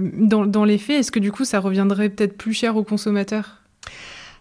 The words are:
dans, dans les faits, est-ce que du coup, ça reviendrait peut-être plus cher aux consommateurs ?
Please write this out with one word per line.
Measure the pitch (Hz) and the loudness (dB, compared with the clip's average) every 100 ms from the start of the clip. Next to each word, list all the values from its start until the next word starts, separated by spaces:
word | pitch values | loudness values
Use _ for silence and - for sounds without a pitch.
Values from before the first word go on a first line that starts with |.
| 185 | -2
dans, | - 214 214 208 | 2 4 4 2
dans | 214 | 4
les | 208 208 | 4 2
faits, | 208 294 | 2 0
est-ce | - | 0
que | 226 | 0
du | 202 | -2
coup, | 202 | -2
ça | 262 202 | -2 0
reviendrait | 190 190 196 202 208 | 0 2 2 2 0
peut-être | 202 202 202 | 0 -2 -2
plus | 220 | -6
cher | 214 233 220 | -2 0 0
aux | |
consommateurs ? | 214 208 214 202 196 214 208 - _ _ - - - - - - | 0 -2 0 -2 -2 -4 -6 -16 _ _ -20 -18 -20 -20 -20 -20